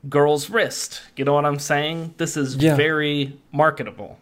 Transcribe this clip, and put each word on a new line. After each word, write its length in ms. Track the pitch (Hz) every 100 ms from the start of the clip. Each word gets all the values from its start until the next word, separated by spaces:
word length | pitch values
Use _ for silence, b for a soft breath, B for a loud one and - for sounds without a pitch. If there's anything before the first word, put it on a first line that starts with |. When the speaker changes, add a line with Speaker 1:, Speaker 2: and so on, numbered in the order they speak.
| 139
Speaker 1:
girl's 420 | 143 147 147 143
wrist. 520 | 226 151 - - - - -
You 80 | 135
know 80 |
what 120 | 147 147
I'm 140 | 143
saying? 540 | 143 143 151 165 165 -
This 200 | 160 151
is 180 | 135 135
Speaker 2:
Yeah. 200 | 156 143
Speaker 1:
very 640 | 151 156 147 147 135 - _
marketable. 680 | 139 156 151 110 98 101 -